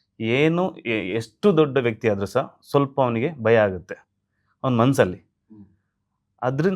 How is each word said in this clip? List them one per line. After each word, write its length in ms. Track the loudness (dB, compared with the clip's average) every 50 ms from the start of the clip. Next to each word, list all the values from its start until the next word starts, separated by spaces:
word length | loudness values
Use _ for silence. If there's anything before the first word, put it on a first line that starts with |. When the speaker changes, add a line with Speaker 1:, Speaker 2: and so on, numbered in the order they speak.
| _ _ _ -8
Speaker 1:
ಏನು, 560 | -4 -2 0 0 0 0 0 0 -2 -4 -6
ಎ-, 400 | -8 -6 -4 -4 -4 -4 -4 -6
ಎಷ್ಟು 420 | -6 -6 -8 _ _ 2 2 4
ದೊಡ್ಡ 200 | 4 2 2 0
ವ್ಯಕ್ತಿ 320 | 0 0 0 -2 -2 -2 -2
ಆದ್ರೂ 160 | -2 -2 -4
ಸಹ 340 | -4 -2 -4 -4 -4 -10 _ _ -2
ಸ್ವಲ್ಪ 300 | 0 0 0 0 0 -2
ಅವನಿಗೆ 420 | 0 0 0 -2 -4 -4 -6 -2 0
ಭಯ 120 | 2 4
ಆಗುತ್ತೆ 400 | 4 4 2 -2 -6 -12 -14 -18 -18 _ _ _ _ _ _ _ _ _ _ _ _ -4
ಅವನ 100 | -2 2
ಮನ್ಸಲ್ಲಿ. 440 | 2 2 4 4 2 2 0 -2
Speaker 2:
ಹ್ಮ್. 480 | -8 _ _ _ _ _ _ -20 -20 -20 _ _ _ _ _ _ _ _ _ _ _ _ _ _ _
Speaker 1:
ಅದ್ರ 280 | -4 -4 -2 0 0 -2 -2